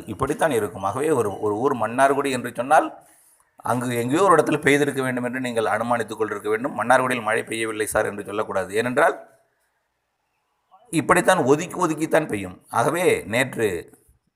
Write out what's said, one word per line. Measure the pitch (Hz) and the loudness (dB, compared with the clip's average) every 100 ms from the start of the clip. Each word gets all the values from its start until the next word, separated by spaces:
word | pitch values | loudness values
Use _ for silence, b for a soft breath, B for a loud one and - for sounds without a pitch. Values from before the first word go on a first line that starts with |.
| 85 | -10
இப்படித்தான் | 104 135 151 165 | -4 -4 0 0
இருக்கும். | 120 104 110 | 0 -2 -4
ஆகவே | 95 117 156 | -4 -2 0
ஒரு, | 143 107 95 | 0 0 -2
ஒரு | 104 104 | -2 0
ஊர் | 135 127 | 0 0
மன்னார்குடி | 110 120 139 139 139 | -2 2 2 2 0
என்று | 127 120 113 | -4 -4 -6
சொன்னால் | 127 151 311 - b b b b b _ - | 2 4 4 -4 b b b b b _ -4
அங்கு | 123 123 120 | -2 -2 -4
எங்கேயோ | 120 147 | 0 2
ஒரு | 196 165 | 6 6
இடத்துல | - 147 | 4 2
பெய்திருக்க | 147 143 143 127 | 4 4 4 0
வேண்டும் | 131 127 | -2 -4
என்று | 123 127 | -4 -6
நீங்கள் | 127 117 104 | -4 -2 0
அனுமானித்துக் | 104 117 120 110 107 | 0 0 -2 -2 -4
கொண்டிருக்க | 107 104 104 | -4 -4 -2
வேண்டும். | 110 135 104 | -2 -2 -4
"மன்னார்குடியில் | 113 127 127 123 | 2 2 2 -2
மழை | 107 113 | 0 -2
பெய்யவில்லை | 117 113 113 107 104 | -2 -4 -4 -4 -2
சார்" | 107 107 | 0 -2
என்று | 104 101 | -4 -6
சொல்லக்கூடாது. | 104 98 98 92 101 | -6 -4 -4 -2 -2
ஏனென்றால் | 147 127 165 - - _ _ _ _ _ _ _ _ _ _ _ _ _ _ _ _ | -2 2 2 0 -10 _ _ _ _ _ _ _ _ _ _ _ _ _ _ _ _
இப்படித்தான் | 165 120 170 170 185 | -2 2 4 4 4
ஒதுக்கி | 127 151 175 175 | 4 2 0 -2
ஒதுக்கித்தான் | 180 151 156 160 151 | -2 -2 0 0 0
பெய்யும். | 104 92 90 _ | -4 -8 -14 _
ஆகவே | 107 131 160 180 101 | -2 0 0 2 0
நேற்று, | - 113 131 - 110 87 - - _ _ _ | 0 -2 -2 -2 -2 -2 -10 -20 _ _ _